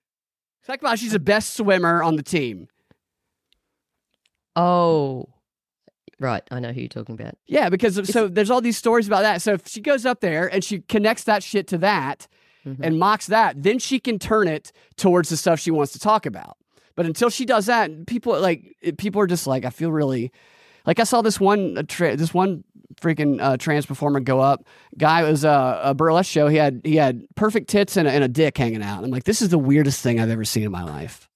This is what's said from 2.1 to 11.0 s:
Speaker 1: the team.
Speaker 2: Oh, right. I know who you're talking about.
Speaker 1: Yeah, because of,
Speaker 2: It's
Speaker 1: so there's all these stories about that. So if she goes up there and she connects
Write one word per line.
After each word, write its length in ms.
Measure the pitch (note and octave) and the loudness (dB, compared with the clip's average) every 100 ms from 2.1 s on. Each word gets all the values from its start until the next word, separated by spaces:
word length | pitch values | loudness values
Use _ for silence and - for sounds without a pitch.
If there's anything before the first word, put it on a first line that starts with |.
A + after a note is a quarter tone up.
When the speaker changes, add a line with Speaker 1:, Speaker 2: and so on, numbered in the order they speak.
| D#3 | 0
Speaker 1:
the 60 | |
team. 460 | C3+ F3 B2 F#2 - _ _ _ _ _ _ _ _ _ _ _ _ _ _ _ _ _ _ E3+ | -2 -2 -2 -8 -16 _ _ _ _ _ _ _ _ _ _ _ _ _ _ _ _ _ _ 0
Speaker 2:
Oh, 720 | F3 F3 E3+ D#3 C#3 C3 - _ _ _ _ _ _ _ - - | 2 4 4 2 0 -6 -12 _ _ _ _ _ _ _ -20 -8
right. 220 | C3 A2+ - | -4 -4 -6
I 100 | B2 | -10
know 120 | A#2+ | -8
who 80 | B2 | -8
you're 80 | B2 | -10
talking 260 | A2+ A2 A2+ | -12 -14 -14
about. 160 | A2 - - | -14 -16 -2
Speaker 1:
Yeah, 220 | - F#3 | 0 0
because 260 | F#3 A3+ F#3+ | 2 0 0
of, 80 | |
Speaker 2:
It's 80 | F#3+ | -2
Speaker 1:
so 160 | A#3 G#3 | 0 0
there's 220 | F3+ G#3 | 0 2
all 100 | B3 | 2
these 160 | A#3 - | 0 -2
stories 300 | A3+ A#3 G3+ | 2 2 2
about 160 | G3 | 2
that. 200 | G#3+ E3+ | 2 0
So 120 | G#3+ | 0
if 120 | F#3+ - | -2 -4
she 140 | G#3+ | -8
goes 260 | D4 C4+ B3 | -2 0 0
up 140 | A3+ | -2
there 260 | F#3 D#3 F#3 | -2 -2 -2
and 160 | F#3+ | -2
she 180 | - G3 | -4 -8
connects 440 | - G#3+ | -2 0